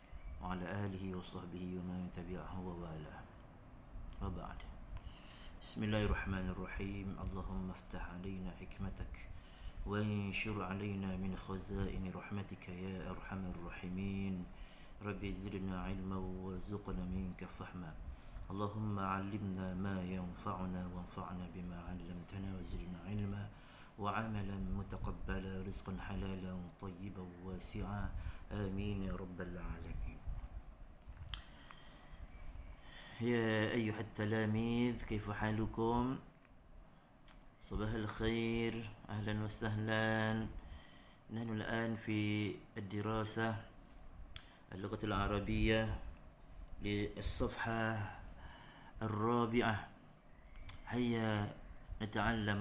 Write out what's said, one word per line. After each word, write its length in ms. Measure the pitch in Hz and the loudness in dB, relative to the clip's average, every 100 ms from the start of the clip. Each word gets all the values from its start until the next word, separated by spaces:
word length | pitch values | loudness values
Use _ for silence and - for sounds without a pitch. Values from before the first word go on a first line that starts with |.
| - - - - | -12 -8 -6 -4
وعلى 220 | 90 92 87 101 | -2 0 0 0
آله 320 | 101 95 95 90 | 0 0 -2 -2
وصحبه 480 | 87 90 85 90 90 90 | -4 -6 -6 -4 -2 -2
ومن 320 | 90 90 90 | -2 -2 -2
تبعه 400 | 90 85 90 76 92 | -4 -4 -4 -4 -4
ووالاه. 600 | 90 85 85 78 76 - - - - - - - - - - - | -4 -4 -4 -6 -8 -10 -12 -14 -16 -16 -16 -16 -10 -8 -6 -2
وبعد. 380 | 98 90 - - - - - - - - - - - - | -2 -2 -4 -6 -8 -8 -6 -6 -6 -10 -12 -10 -10 -8
بسم 260 | - 117 107 | -4 0 4
الله 140 | 107 | 6
الرحمن 420 | 104 - - 95 90 | 6 6 4 2 2
الرحيم. 640 | 92 92 - 98 101 98 80 | 0 -2 0 0 0 -2 -2
اللهم 460 | 95 95 90 92 92 | -2 -2 0 0 0
افتح 320 | 90 - 90 - | -4 -6 -4 -4
علينا 400 | 87 98 92 92 85 | -4 -4 -2 -2 -4
حكمتك 540 | 95 - 98 - - - - - - - - - 101 | -8 -2 -2 -2 -4 -6 -6 -8 -10 -8 -8 -4 0
وانشر 760 | 101 107 104 101 95 110 101 | 4 4 4 2 2 2 2
علينا 540 | 92 98 104 98 98 92 | 2 0 2 2 2 2
من 160 | 95 92 | 2 0
خزائن 760 | - 95 90 98 98 95 92 | -2 -2 0 2 2 2 0
رحمتك 540 | 90 - 101 98 95 - | -2 -2 -2 -2 -6 -6
يا 420 | 90 95 95 92 | -4 -2 -2 -4
أرحم 320 | 92 - 95 92 87 | -4 -4 -2 -2 -2
الراحمين. 880 | 85 - 90 92 98 98 98 92 87 - - - - - | -4 -4 -2 0 2 2 2 0 -2 -8 -12 -12 -12 -6
رب 200 | 101 95 98 | -4 -2 -2
زدنا 560 | 90 98 98 95 92 | -2 -2 -2 0 0
علما 340 | 92 95 95 95 | 0 0 0 0
وارزقنا 880 | 92 92 92 92 92 101 - 92 | 0 -2 -2 -4 -2 -4 -2 -2
منك 400 | 90 92 92 87 | 0 0 0 -4
فهما. 480 | 90 - 92 92 80 76 - - - - - | -6 -6 -6 -6 -6 -6 -8 -8 -8 -8 -4
اللهم 480 | 95 101 107 107 101 | 0 0 2 0 2
علمنا 760 | 95 95 98 104 101 92 92 | 2 2 0 0 0 0 0
ما 280 | 90 98 95 | 2 2 2
ينفعنا 840 | 90 92 90 87 104 92 92 90 90 | 0 0 -2 -2 -2 0 0 0 -2
وانفعنا 500 | 90 87 - 87 90 87 | -4 -6 -4 -4 -4 -4
بما 240 | 90 87 87 85 | -4 -4 -4 -4
علمتنا 680 | 90 87 87 82 101 98 95 | -4 -4 -6 -4 -4 -2 -2
وزدنا 420 | 90 90 87 87 90 | -2 -2 -2 -4 -2
علما 420 | 104 101 101 101 - - - - - | 0 2 0 -4 -8 -14 -14 -14 -2
وعملا 580 | 104 101 113 104 98 98 95 98 | 0 2 2 2 0 0 2 0
متقبلا 840 | 98 95 - 92 - 95 95 95 95 | 0 -2 0 0 0 0 0 -2 -2
رزقا 300 | - - 92 90 | -4 -2 -4 -2
حلالا 480 | 98 95 95 92 92 87 - | 0 0 0 -2 -4 -4 -6
طيبا 440 | 98 87 101 98 90 87 | -6 -4 -6 -6 -8 -6
واسعا. 640 | 92 92 - 107 95 101 98 - - - - | -6 -4 -2 -2 0 0 0 0 -2 -4 -4
آمين 500 | 104 95 98 101 98 | 0 0 2 0 2
يا 100 | 95 | 0
رب 280 | 90 92 90 | 0 -2 -4
العالمين. 800 | 87 87 85 85 85 - - - - - - - - - - - - - - - - - - - - - - - - - - - - - - - - - | -4 -4 -4 -4 -4 -2 -2 -2 -2 -2 -2 -8 -8 -12 -14 -14 -12 -10 -6 -8 -8 -14 -14 -14 -14 -14 -14 -12 -12 -10 -10 -8 -12 -12 -14 -12 -10 0
يا 500 | 120 120 110 110 107 | 4 6 6 6 6
أيها 300 | 120 107 104 | 6 4 2
التلاميذ، 1040 | 107 - 107 110 107 107 117 120 123 113 | -2 2 4 6 6 6 6 6 6 4
كيف 260 | - 107 104 | 0 0 0
حالكم؟ 880 | 104 107 110 107 110 113 120 127 135 - - - - - - - - - - - - - - | 2 4 4 2 4 6 6 4 0 -6 -18 -20 -20 -18 -18 -16 -18 -20 -18 -16 -16 -16 -16
صباح 280 | - 98 107 | -2 0 2
الخير، 960 | 113 104 - 113 117 113 117 117 113 107 104 - | 2 0 2 4 6 4 4 4 2 -4 -8 -4
أهلا 360 | 107 104 107 | -2 2 2
وسهلا. 1000 | 107 - 113 107 110 110 110 110 110 110 110 - - - - - - - - | 0 0 2 2 4 4 6 6 4 2 0 -4 -10 -12 -14 -18 -20 -18 -6
نحن 160 | 110 117 | -4 -2
الآن 460 | 107 - 117 117 110 | 0 0 2 2 0
في 580 | 113 107 104 104 104 - - 113 | 2 4 4 4 2 0 -6 -6
الدراسة 960 | 98 104 104 110 107 113 113 107 - - - - - - - - - - - | -4 0 2 2 2 4 2 2 -4 -14 -16 -14 -14 -12 -10 -12 -14 -18 -10
اللغة 280 | 92 101 104 | -6 -2 0
العربية 760 | 110 98 101 101 98 107 110 110 110 98 - - - - - - - - | 2 4 4 4 4 6 8 8 6 0 -4 -8 -14 -16 -14 -12 -8 -2
للصفحة 1040 | 104 104 104 - - - 120 - 117 113 110 110 98 - - - - - - - - - | 2 2 2 0 0 2 2 2 2 4 4 2 0 -4 -10 -10 -10 -12 -14 -16 -12 -2
الرابعة. 760 | 110 104 110 120 117 120 110 104 - - - - - - - - - - - | 0 4 6 6 8 6 6 4 -2 -12 -18 -18 -18 -18 -14 -10 -8 -8 -2
هيا 400 | 120 120 113 110 107 104 - - - - - | 2 4 6 6 6 4 -2 -10 -12 -8 -2
نتعلم 580 | 107 110 107 113 104 101 | 0 4 4 6 4 4